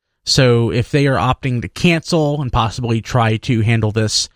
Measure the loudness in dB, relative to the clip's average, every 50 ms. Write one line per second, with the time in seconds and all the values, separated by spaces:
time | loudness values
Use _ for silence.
0 | _ _ _ _ _ 0 2 4 4 4 4 4 2 0 0 -2 -4 0 0 0
1 | 2 2 0 0 0 -2 -2 -2 -4 -4 -4 -4 -6 -8 -6 0 2 2 2 2
2 | -2 -2 0 0 0 0 -2 -2 -4 -2 0 0 0 -2 -2 -6 -4 -2 -2 -2
3 | -4 -2 -2 0 0 0 0 -2 -2 -2 0 0 2 2 2 2 0 0 -2 -2
4 | -2 -2 -2 -4 -4 -6 _